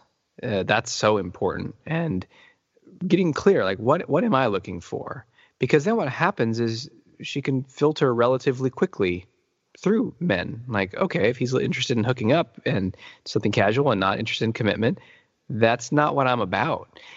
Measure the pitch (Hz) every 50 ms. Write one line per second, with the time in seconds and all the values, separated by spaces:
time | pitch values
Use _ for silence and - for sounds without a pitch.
0 | _ _ _ _ _ _ _ - - 123 107 - 110 104 107 113 - - - -
1 | - 110 107 101 95 90 - - 101 90 - - - - - _ _ - 160 165
2 | 170 156 - 92 - - _ - - - _ _ _ _ _ _ _ - - -
3 | 170 185 - 175 185 165 143 - - 196 196 143 101 95 98 - 107 120 151 185
4 | - - 131 165 220 233 143 131 135 117 98 95 - - 90 87 - - - -
5 | - - - 135 - _ _ _ _ _ _ - - 131 - 151 139 202 233 226
6 | 175 135 123 - 160 185 - - 127 113 113 117 117 113 113 113 131 - - -
7 | _ _ _ - - - - 143 135 143 135 131 131 - - - 147 151 156 -
8 | 156 131 120 117 117 123 131 127 - 147 131 123 131 131 - - 196 185 - -
9 | 101 90 87 90 95 _ _ _ _ _ _ _ _ _ _ - - 180 220 220
10 | 247 - - - 170 175 101 87 90 87 - 113 120 127 113 101 98 92 - -
11 | - 185 - 175 - 113 131 - 127 123 127 123 - 123 - - - - 127 117
12 | 107 127 127 - 107 107 139 147 127 - _ - - 123 - 104 95 95 - -
13 | - - - - - - - 110 - 110 101 117 101 104 110 131 139 135 113 98
14 | 95 95 101 - 110 113 - - 117 113 110 - 113 104 - - 110 123 196 -
15 | - - - _ _ _ _ _ _ - 127 110 113 113 120 123 - - 139 147
16 | 147 151 147 139 135 127 123 120 104 90 92 98 120 160 135 - - - _ -
17 | - - -